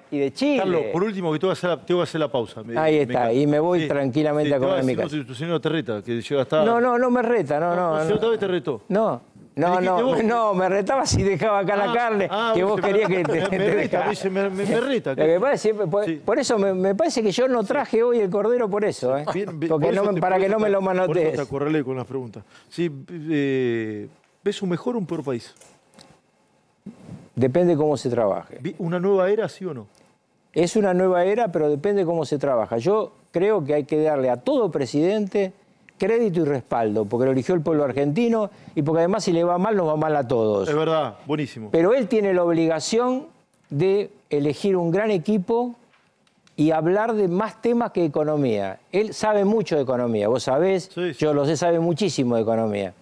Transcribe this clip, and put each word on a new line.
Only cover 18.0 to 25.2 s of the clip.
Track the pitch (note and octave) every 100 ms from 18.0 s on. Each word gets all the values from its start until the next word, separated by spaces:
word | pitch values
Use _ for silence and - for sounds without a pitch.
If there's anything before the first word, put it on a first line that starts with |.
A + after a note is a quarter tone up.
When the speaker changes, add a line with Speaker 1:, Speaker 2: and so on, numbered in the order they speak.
Speaker 1:
hoy | A#3+ A#3+
el | G3
cordero | G3+ G#3 B3 A3
por | G3+
eso, | G#3 - B2+ C3+
¿eh? | D#3
Speaker 2:
Bien, | F3+ G3 E3
bien, | D#3+
Speaker 1:
Porque | D#3+ F3+
Speaker 2:
por |
Speaker 1:
no | G3+
Speaker 2:
eso | G#3
Speaker 1:
me, |
Speaker 2:
te, | F3+
Speaker 1:
para | F3+ F#3
Speaker 2:
por |
Speaker 1:
que | G3
Speaker 2:
eso |
Speaker 1:
no | G#3+
me | G#3+
Speaker 2:
te, |
Speaker 1:
lo | G3
Speaker 2:
por | F#3+
eso | F#3
Speaker 1:
manotees. | F#3 F3 D#3 C#3+
Speaker 2:
te |
acorralé | C3+ C#3 C#3+ D#3
con | C3 C3
las | A#2+
preguntas. | C3+ B2 G#2 - - -
Sí, | - E3+ C#3 - F3 D3+
eh, | D3+ C#3 C3 B2+ A#2 A2 G#2 G#2 - _ _
¿ves | G3+ G3+
un | F#3+
mejor | F3 B3 A#3+
o |
un | E3
peor | E3+